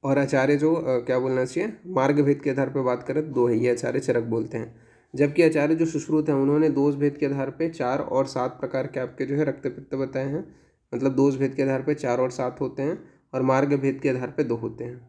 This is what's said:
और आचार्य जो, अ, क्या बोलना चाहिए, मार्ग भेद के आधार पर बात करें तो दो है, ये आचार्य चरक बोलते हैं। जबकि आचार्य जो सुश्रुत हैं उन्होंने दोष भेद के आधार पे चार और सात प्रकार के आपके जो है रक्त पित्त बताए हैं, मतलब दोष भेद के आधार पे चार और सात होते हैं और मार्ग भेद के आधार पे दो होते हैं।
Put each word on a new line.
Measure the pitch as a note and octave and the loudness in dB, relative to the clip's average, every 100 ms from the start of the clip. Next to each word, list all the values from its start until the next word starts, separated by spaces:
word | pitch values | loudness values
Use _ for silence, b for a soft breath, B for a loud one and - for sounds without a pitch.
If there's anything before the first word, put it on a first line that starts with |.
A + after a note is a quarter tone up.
और | C#3 C#3 | 2 0
आचार्य | C#3 C#3 C3+ D3 | 2 2 4 4
जो, | D#3 | 4
अ, | E3+ C3 B2+ | 2 0 -2
क्या | B2 B2+ | 0 0
बोलना | C3 B2+ | 0 0
चाहिए, | B2+ - G#3+ - F3 | -2 -4 -6 -8 -4
मार्ग | F#3 C3+ D3 | 0 2 4
भेद | C#3+ C#3+ | 4 2
के | D3 | 0
आधार | C3+ C3 | -2 -2
पर | C#3 | 0
बात | B2+ B2 | -2 -2
करें | - C#3+ | -2 -4
तो | D#3 | -2
दो | B2+ A#2+ | 2 2
है, | A#2 | 4
ये | B2 | 2
आचार्य | A#2+ - C3 | 0 -2 -4
चरक | C3+ A#2+ A#2 | 0 -2 0
बोलते | A2+ A2+ A#2+ | -4 -4 -6
हैं। | A2 - b b b | -10 -14 b b b
जबकि | C3 C#3+ D3 | 0 0 6
आचार्य | D#3+ D#3 D3 | 4 4 2
जो | D#3+ E3 | 2 0
सुश्रुत | D#3 - D#3 D#3 | -2 0 0 2
हैं | C#3 | 2
उन्होंने | C3+ D3 D#3 | 2 4 2
दोष | C#3 C#3+ C#3 | 4 2 2
भेद | C#3+ C#3 | 0 0
के | C#3+ | -2
आधार | C#3 C3+ | -2 -4
पे | C3+ E3 | -4 -4
चार | E3 B2 C3+ | -2 -2 -2
और | - C3 C3+ | 0 0 0
सात | C3+ B2+ B2 | 0 -4 -4
प्रकार | B2+ C3+ C3+ | -4 -4 -4
के | C#3 | -6
आपके | B2+ - C3+ | -8 -6 -4
जो | C#3 | 0
है | |
रक्त | D3+ C3 | 0 -2
पित्त | C#3 - C#3+ C3+ | -6 -8 -8 -6
बताए | C3 C3+ C3+ | -4 -4 -4
हैं, | D3+ - B B B _ | -4 -8 B B B _
मतलब | B2 C3+ | -2 0
दोष | C3 C#3 C3 | 4 2 4
भेद | C3+ | -2
के | C3+ | 0
आधार | C3+ C3+ | 0 0
पे | C3+ D3 | 0 -2
चार | C3 A#2+ | 0 0
और | B2+ | 0
सात | B2+ B2 B2+ | 0 -4 -4
होते | C3 C3+ | -6 -4
हैं | C#3 F3 B B B | -4 -4 B B B
और | C3 | -2
मार्ग | C3 C3 C#3 | 2 4 4
भेद | C#3 C3+ C3+ | 2 0 0
के | C#3+ | -2
आधार | B2+ B2+ | -2 -4
पे | - | -4
दो | C3+ A#2 | -2 -2
होते | A2+ - | -4 -8
हैं। | A#2+ B2 | -12 -12